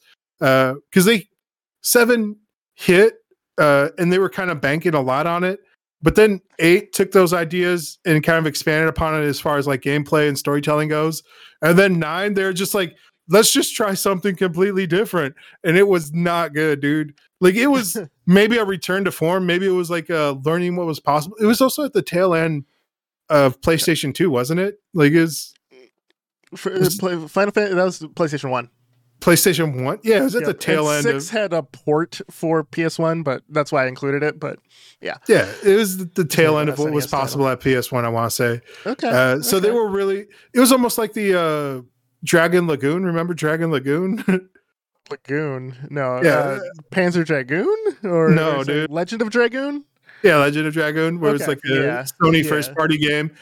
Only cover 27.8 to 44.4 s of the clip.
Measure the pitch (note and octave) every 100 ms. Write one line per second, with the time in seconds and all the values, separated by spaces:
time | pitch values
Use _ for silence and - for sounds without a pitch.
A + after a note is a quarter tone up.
27.8 | F#3 F3+ D#3 - D#3+ C#3+ C#3 B2+ B2 _
28.8 | _ _ _ _ - E3 G3+ E3 D#3+ B2+
29.8 | C3 G3 A3 G#3 C4+ A3 D3 - - D#3
30.8 | D3+ D3 C#3+ C#3 E3 A3 G3 E3 C#3 -
31.8 | - D3+ E3+ - - - D#3+ D#3+ D3+ -
32.8 | E3 - D#3+ E3 D3 B2 _ D3+ C#3+ D3
33.8 | C3 B2+ C#3 C#3+ D3+ D#3 D3+ - _ _
34.8 | - _ F2+ - - F#3 G2 - G3+ G3
35.8 | G#3 F#3 F3 - D#3+ - D#3+ D3+ D3+ C3+
36.8 | D3+ D3 C3+ C#3+ C3 C3+ C3+ B2+ C3+ B2+
37.8 | A#2+ B2+ A#2 A2+ A#2 - A#2+ A#2 - -
38.8 | F#3 C4 A#3+ C#3 B2+ C3+ C#3 F#3+ G3+ A#3+
39.8 | A3 G3 G3 G3 G#3 _ _ A#3+ B3+ C4
40.8 | A#3+ - G#3+ A3 G3+ F3+ E3 D3+ C#3+ C3
41.8 | B2 _ _ _ - E3+ E3+ F3+ E3+ C#3
42.8 | C#3 F3 F#3+ E3 F3 E3+ D#3 D#3+ E3 D3
43.8 | C3+ D3+ F#3+ G#3+ - F#3